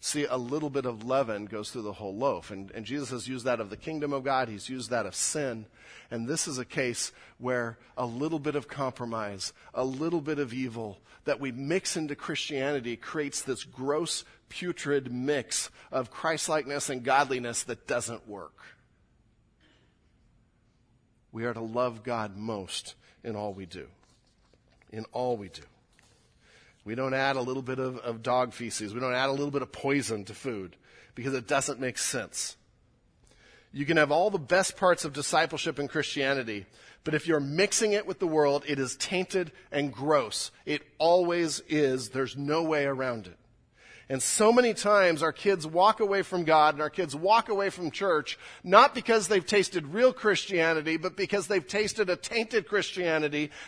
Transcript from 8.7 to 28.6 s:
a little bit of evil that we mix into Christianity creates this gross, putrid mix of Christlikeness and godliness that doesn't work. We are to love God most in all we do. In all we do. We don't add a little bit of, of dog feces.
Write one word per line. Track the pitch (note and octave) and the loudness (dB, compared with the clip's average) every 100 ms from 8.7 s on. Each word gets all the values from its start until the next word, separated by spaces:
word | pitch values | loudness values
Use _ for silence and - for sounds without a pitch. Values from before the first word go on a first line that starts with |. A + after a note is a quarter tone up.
| C#3 C3+ - A#2+ A2+ G#2 G2+ - - - | -4 -4 -4 -6 -4 -6 -6 -10 -12 -8
a | - | -4
little | C3 C3 D#3+ E3+ | -2 -2 -2 -2
bit | D3 D3 | -2 -2
of | C3+ | -2
evil | B2 C3 A2+ A2 F#2+ _ - | -4 -6 -6 -8 -10 _ -8
that | - A#2+ | -4 -2
we | C3+ | -4
mix | A#2+ C#3 F3+ - F3+ | -6 -2 -2 0 -4
into | D#3 | -4
Christianity | C#3+ - D3+ - C#3+ C3+ C#3+ A#2 A2+ | -6 -6 -6 -4 -2 -2 -2 -4 -8
creates | - D#3+ C#3+ - | -6 -6 -4 -4
this | - A#2+ | -4 -6
gross, | - B2+ C3+ D3 E3+ - - - _ | -6 -6 -2 -2 -2 -4 -8 -20 _
putrid | - F3+ E3+ D3 C#3+ B2+ | -10 -8 -6 0 0 0
mix | B2 C3 D3 - - - - - | -4 0 -2 -2 -4 -6 -10 -6
of | - B2 | -4 -4
Christlikeness | - E3 D#3 - D#3 C3+ C#3+ - | -4 -2 -2 0 -2 -2 -4 -4
and | C3 | -4
godliness | A#2+ C3+ C#3 B2+ A#2+ A#2 | 2 4 4 0 -2 -4
that | - A2+ - | -6 -8 -2
doesn't | B2 A#2 A#2 - | -2 -2 -8 -10
work. | G2+ D#2 - - - _ _ _ _ _ _ _ _ _ _ _ _ _ _ _ _ _ _ _ _ _ _ _ _ _ | -12 -12 -16 -20 -20 _ _ _ _ _ _ _ _ _ _ _ _ _ _ _ _ _ _ _ _ _ _ _ _ _
We | A2+ A#2 | -6 -4
are | |
to | A2+ | -4
love | A2+ A2+ B2 A2+ | -4 0 0 -2
God | A2+ A#2+ G#2+ G2 | -6 -4 -4 -6
most | A2 G#2+ F#2 - - - _ _ | -6 -6 -6 -8 -10 -16 _ _
in | - | -8
all | G#2+ G#2 | -6 -6
we | G2 F#2 | -8 -12
do. | F2+ B1+ - _ _ _ _ _ _ _ _ _ | -14 -16 -20 _ _ _ _ _ _ _ _ _
In | A2 A2 | -14 -8
all | A#2+ B2+ A#2+ | -4 -2 -2
we | G2 | -6
do. | - - _ _ _ _ _ _ _ _ - - _ | -14 -20 _ _ _ _ _ _ _ _ -20 -20 _
We | G#2 | -8
don't | A#2 C3 | -4 -2
add | C3 C3+ | 2 2
a | C3+ | 2
little | B2 C3 | -2 -4
bit | B2+ C3 | -4 -4
of, | C3 B2+ | -4 -4
of | A#2+ A2+ | -6 -4
dog | A2+ B2+ B2 | 0 2 2
feces. | - | -2